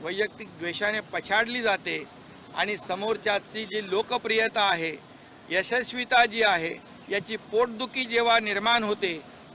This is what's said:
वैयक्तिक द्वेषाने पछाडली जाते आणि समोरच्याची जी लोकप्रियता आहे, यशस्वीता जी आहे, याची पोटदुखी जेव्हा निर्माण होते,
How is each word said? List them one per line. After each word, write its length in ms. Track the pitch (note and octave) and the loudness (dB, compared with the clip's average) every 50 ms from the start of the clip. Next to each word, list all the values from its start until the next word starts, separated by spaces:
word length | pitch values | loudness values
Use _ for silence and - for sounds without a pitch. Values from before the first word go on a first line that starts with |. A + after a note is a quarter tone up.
वैयक्तिक 460 | D3+ E3 F#3 F#3+ G#3+ G#3 - - A3 F#3 F3+ D#3+ | -8 -6 -4 -2 -2 -4 -4 -10 -16 -16 -12 -10
द्वेषाने 400 | E3 F3 E3 - G#3 G#3 G#3+ G#3+ | -8 -6 -4 -2 -2 -2 -2 -2
पछाडली 640 | G#3 - - F3 D#3+ - F#3+ G#3+ A#3 A3+ A#3+ B3 | -4 -6 -6 -6 -4 0 2 2 2 2 0 -2
जाते 420 | A#3 A3 G3 F#3 - F3 E3 D#3 C#3 - - - - - - - - - - | 0 0 0 0 -2 -4 -6 -6 -6 -10 -16 -20 -20 -20 -20 -20 -20 -8 -4
आणि 220 | - F3+ G3+ G#3 F3+ | -2 -2 -2 -2 -6
समोरच्याची 880 | - - F3+ F#3+ G3+ A3 A3+ G3+ - G#3+ G3+ G3 - - - G#3+ A3 | -6 -6 -6 -4 -2 -2 -2 -2 0 0 0 -2 -2 -6 -8 -8 -8
जी 240 | G3 F#3+ G#3+ G#3 F#3+ | -6 -6 -6 -4 -2
लोकप्रियता 720 | F3+ G3+ A3 - B3 A#3+ - A3+ A3 A3 A3+ A3+ - A#3 | -2 -2 0 0 -2 -2 -2 0 2 2 2 2 2 2
आहे, 320 | G3+ G3 F3+ E3 E3 E3 D3+ - - - - - - - - - - - | 2 2 2 2 0 -4 -6 -8 -14 -18 -20 -20 -20 -20 -20 -18 -10 -4
यशस्वीता 760 | D#3+ F#3 F#3 - A#3 B3+ A#3+ - - B3 B3 - B3+ A#3+ A#3+ | -2 -2 0 0 0 -2 -2 -2 -4 -6 -2 4 6 6 6
जी 180 | A#3 G#3 A3+ A3 | 6 4 2 4
आहे, 300 | G#3 F#3+ E3+ D#3+ E3+ E3+ - - - - - - - | 4 4 2 0 -2 -6 -8 -14 -18 -20 -16 -8 -4
याची 260 | F#3+ G3+ F#3 - A3 | -4 -4 -4 -4 -8
पोटदुखी 720 | G#3 - - G#3 A3 B3 B3 A3+ G#3+ B3+ B3 - C4+ B3+ | -8 -6 -2 0 2 2 2 0 -6 -8 -6 -4 -4 -4
जेव्हा 340 | A3+ A#3 A#3 A#3 A#3 A3+ A#3 | 0 2 2 4 6 4 4
निर्माण 440 | A3 G#3 G3+ G3+ G#3 A3+ A#3+ A#3+ A3 | 4 2 -2 0 2 2 2 2 2
होते, 380 | G#3 G#3 G#3+ G3+ F3+ E3+ D#3 - - - - - - | 0 -2 0 -2 -4 -4 -4 -10 -14 -20 -20 -20 -20